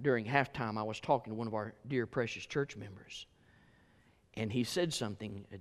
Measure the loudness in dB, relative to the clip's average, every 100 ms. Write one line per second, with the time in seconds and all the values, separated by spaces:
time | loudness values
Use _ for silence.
0 | 2 4 4 4 4 0 -2 0 -2 -2
1 | 2 2 2 -4 -2 -2 -4 -8 -2 0
2 | 2 2 0 -2 -4 -2 -2 -4 -10 -12
3 | -14 -14 -14 _ -20 -20 -20 -20 -20 -20
4 | -20 _ _ -4 0 2 2 2 2 0
5 | -2 -4 -6 -8 -10 -10